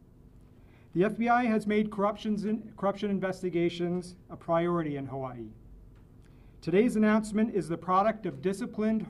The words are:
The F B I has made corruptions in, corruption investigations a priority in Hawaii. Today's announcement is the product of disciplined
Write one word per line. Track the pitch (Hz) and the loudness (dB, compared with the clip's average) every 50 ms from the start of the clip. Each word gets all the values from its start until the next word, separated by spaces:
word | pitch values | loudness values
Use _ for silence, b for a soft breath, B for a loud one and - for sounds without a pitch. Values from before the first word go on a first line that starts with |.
| - - - - - - - - b b b b b b b b b b | -20 -20 -20 -20 -20 -20 -20 -20 b b b b b b b b b b
The | - 165 190 | 0 2 2
F | 214 214 | 2 0
B | 220 233 240 | 0 2 2
I | 240 240 247 | 4 4 4
has | 226 220 214 208 | 2 2 0 0
made | 208 214 214 214 214 | 2 2 2 2 0
corruptions | - 196 202 208 208 - - 214 208 175 175 | 0 0 0 0 0 -2 -4 -4 -2 -2 -2
in, | 214 220 220 - - - | -2 -4 -4 -6 -10 -8
corruption | - 190 196 202 202 208 202 | -2 -2 -2 -2 -2 -2 -2
investigations | 196 180 185 190 185 - 190 180 170 170 170 170 170 170 175 175 175 180 175 - - - - - | 0 0 -2 -2 -4 -4 -4 -2 0 0 0 0 0 -2 -2 -2 -2 -4 -6 -8 -14 -20 -18 -18
a | - | -18
priority | - - - 165 170 170 175 175 170 160 147 143 | -10 -2 0 2 2 2 2 0 0 0 -2 -4
in | 139 135 | -6 -6
Hawaii. | 135 131 139 131 127 127 120 113 107 110 - - - - - - - - - - - - b b b b b b b b b | -6 -6 -8 -8 -8 -10 -12 -14 -14 -16 -18 -20 -20 -20 -20 -20 -20 -20 -20 -20 -20 -20 b b b b b b b b b
Today's | - 165 170 196 240 247 208 | -2 2 4 4 4 4 4
announcement | 214 214 214 214 220 214 - 196 208 220 233 - | 4 4 4 4 4 2 0 0 0 0 2 0
is | 190 156 156 | -2 -2 -2
the | 170 165 | -4 -4
product | - 185 185 190 202 220 220 - - | 0 2 4 4 4 4 0 -2 -4
of | 170 139 131 | -8 -6 -4
disciplined | 139 190 196 - 247 - - 208 214 220 220 214 175 | -2 -4 -2 -2 -6 -6 -4 -2 0 0 0 0 -2